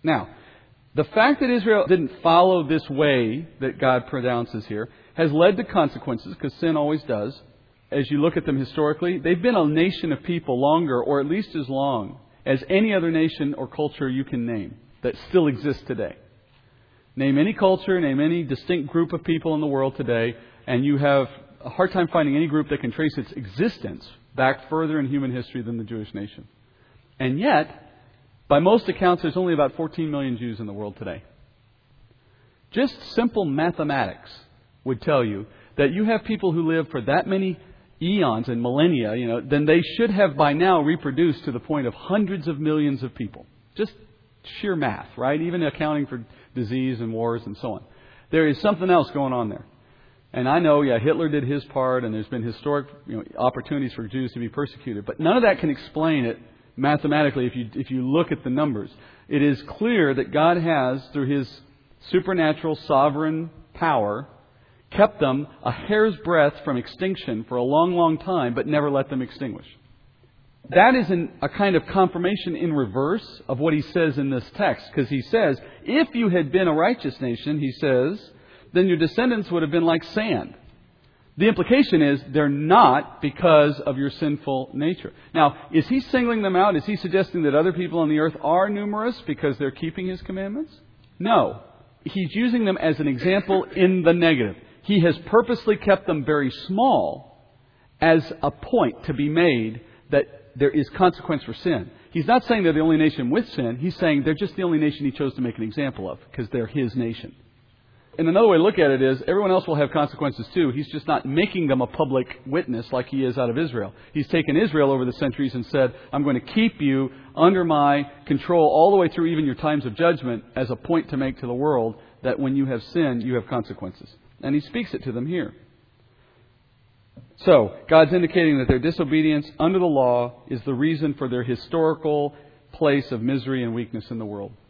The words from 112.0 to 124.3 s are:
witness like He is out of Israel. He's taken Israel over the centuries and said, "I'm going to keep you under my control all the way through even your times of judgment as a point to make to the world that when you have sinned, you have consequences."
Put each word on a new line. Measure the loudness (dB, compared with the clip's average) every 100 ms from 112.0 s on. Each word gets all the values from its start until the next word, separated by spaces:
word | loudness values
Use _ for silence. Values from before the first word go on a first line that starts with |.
| 0 0 -2 -10 -4
witness | -4 -2 -6 -4
like | -6 -4
He | -2
is | -2 0
out | -2
of | -2
Israel. | -4 -4 -8 -12 -8
He's | -6 0
taken | 0 2 2
Israel | 2 2 2
over | 2
the | -2
centuries | -2 -4 -2 -4
and | -4 -4
said, | 0 0 -2 -8
"I'm | -4
going | 0 -2
to | -2
keep | 0 0 0
you | 0 0 -2 -8 -12
under | 4 4 4
my | 2 2 4 2 -2 -14
control | -4 -4 2 4 4
all | 6 6
the | 6
way | 2
through | 0 0
even | 0
your | -2 -2
times | -2 -2
of | -4 0
judgment | 2 2 -4 -6 -6
as | -6 -4
a | -6
point | -2 -2 0
to | -4
make | -4 -6
to | -8
the |
world | -2 0 0 0 -6 -20 _
that | -4 -2
when | -2 0
you |
have | -2 -4
sinned, | -4 -2 0 -2
you | -2
have | -4 -2
consequences." | -6 -6 -12 -12 -14 -20 _ _